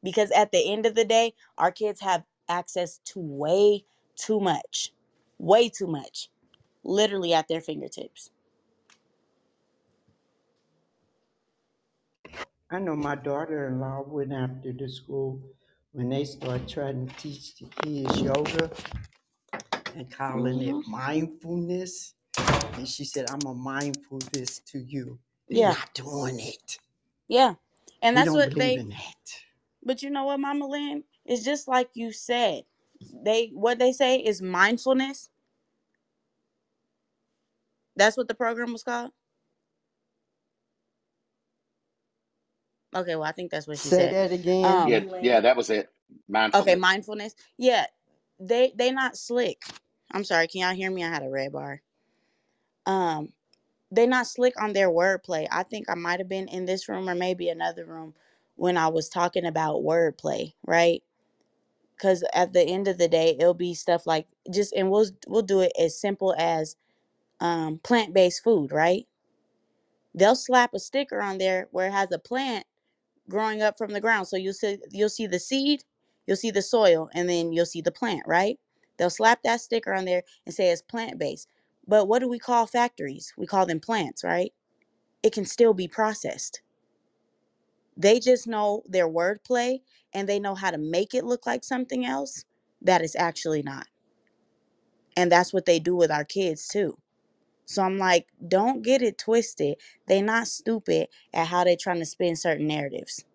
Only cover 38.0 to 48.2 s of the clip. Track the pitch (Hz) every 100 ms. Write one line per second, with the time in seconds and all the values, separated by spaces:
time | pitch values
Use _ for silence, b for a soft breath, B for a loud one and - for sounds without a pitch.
38 | 208 226 233 220 233 233 240 226 - 240
39 | 240 _ _ _ _ _ _ _ _ _
40 | _ _ _ _ _ _ _ _ _ _
41 | _ _ _ _ _ _ _ _ _ _
42 | _ _ _ _ _ _ _ _ _ 185
43 | 175 160 151 160 180 156 147 147 143 180
44 | 180 190 190 180 175 185 190 190 151 113
45 | 98 - 120 117 110 120 113 107 - _
46 | _ - _ 104 110 202 196 180 185 190
47 | 208 214 214 - b _ 254 226 147 _
48 | _ _